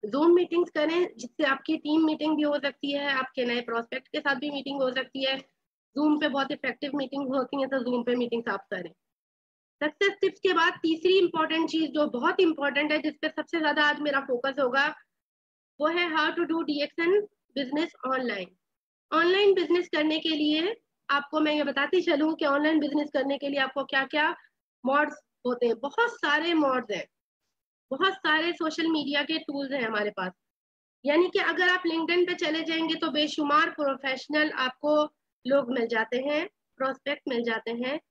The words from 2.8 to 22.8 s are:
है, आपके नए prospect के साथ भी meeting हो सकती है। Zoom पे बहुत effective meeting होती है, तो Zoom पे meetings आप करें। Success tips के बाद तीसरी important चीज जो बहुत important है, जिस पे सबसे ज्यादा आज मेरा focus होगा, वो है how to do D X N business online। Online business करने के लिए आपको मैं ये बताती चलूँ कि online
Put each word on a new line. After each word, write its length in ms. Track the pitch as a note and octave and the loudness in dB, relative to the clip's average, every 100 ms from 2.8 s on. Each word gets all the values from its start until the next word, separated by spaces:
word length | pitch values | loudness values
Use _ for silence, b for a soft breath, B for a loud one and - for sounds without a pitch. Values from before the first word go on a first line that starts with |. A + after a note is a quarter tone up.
| C#4 | -4
है, 200 | C#4+ C#4+ | -2 -2
आपके 320 | C4+ B3+ - | -2 -2 -4
नए 160 | A#3+ A#3+ | -2 -2
prospect 480 | A#3+ A#3 A#3+ B3+ _ | -2 -6 -6 -10 _
के 120 | D4+ | -4
साथ 140 | D4 | -2
भी 160 | C4+ D4 | -2 -2
meeting 320 | C#4+ C4+ C#4 | -6 -6 -2
हो 80 | C4 | -2
सकती 340 | B3+ B3+ C4+ | -2 -6 -4
है। 140 | C4+ C4 - _ _ _ _ - | -4 -4 -8 _ _ _ _ 0
Zoom 220 | D4+ D4+ | 2 2
पे 80 | D4 | 2
बहुत 220 | C4+ C4+ | 0 -4
effective 400 | C#4+ C4 B3 C#4+ | -4 -6 -6 -6
meeting 400 | C#4+ C4 C#4 C#4 | -4 -4 -6 -2
होती 260 | C4+ B3+ C#4 | -2 -2 -2
है, 60 | C4+ | -2
तो 260 | C4+ A#3+ | -2 -2
Zoom 140 | B3 A#3+ | -2 0
पे 100 | B3 | -2
meetings 360 | A#3 A#3 A#3 | 0 -4 -4
आप 140 | G3 - | -6 -6
करें। 200 | F#3 E3+ _ _ _ _ _ _ _ _ _ | -10 -10 _ _ _ _ _ _ _ _ _
Success 340 | D4+ - G4+ G4 | -6 0 0 2
tips 200 | F#4+ - | -2 0
के 120 | F#4+ | 0
बाद 200 | E4+ E4+ F4 | 2 2 0
तीसरी 360 | E4 D#4+ F4+ F#4+ | -2 0 4 4
important 520 | F4 E4 D#4 D#4+ D#4+ | 4 0 0 0 0
चीज 200 | D#4+ D#4 | 0 -2
जो 200 | C4+ D4 | 0 -2
बहुत 300 | A#3+ D4 F4+ | 0 0 4
important 520 | F4+ D#4 C#4 C#4 D4+ | 2 2 -2 0 0
है, 60 | D4+ | 0
जिस 160 | D#4 - | -2 -4
पे 60 | D#4 | -6
सबसे 300 | D#4 D4+ E4+ | -6 -6 -2
ज्यादा 240 | D#4 D4 | 0 2
आज 180 | D4 D4 | 2 2
मेरा 200 | D4 C#4 | -2 -2
focus 340 | C#4 A#3+ C4+ C4+ | -2 -2 -2 0
होगा, 340 | C4 C4+ D4 D4+ _ _ _ _ _ _ _ _ | 0 2 0 -2 _ _ _ _ _ _ _ _
वो 60 | D4+ | -2
है 240 | E4+ F4 | 0 0
how 200 | D#4 D4+ | 0 0
to 140 | E4 E4+ | 0 -2
do 180 | E4 | -2
D 220 | D#4+ C#4+ D4 | -2 -4 -4
X 200 | - E4+ | -2 2
N 80 | G4+ G#4 _ _ - | 2 0 _ _ -6
business 560 | B3+ D4 E4 - B3+ | -4 -2 -4 -6 -4
online। 320 | C4 B3 G3+ F3+ _ _ _ _ _ _ | -4 -2 -6 -8 _ _ _ _ _ _
Online 420 | D4+ F4 F#4+ G4+ | 2 4 4 6
business 340 | F#4 D#4 F4 F4 | 4 4 0 2
करने 300 | D#4 D#4 D#4 | 0 0 0
के 100 | E4 | -2
लिए 480 | D4+ D4+ D4+ F4 A4+ _ _ _ | 0 0 0 0 -4 _ _ _
आपको 300 | C#4 C#4 D#4 | -2 0 0
मैं 140 | D4+ | 2
ये 100 | D4+ | 2
बताती 360 | C#4+ C4+ C#4+ F#4 | 0 0 2 2
चलूँ 340 | E4+ D4 D#4 | 2 2 2
कि 100 | D#4+ | 0
online 360 | D4+ C#4 D4+ D#4+ | 0 2 2 2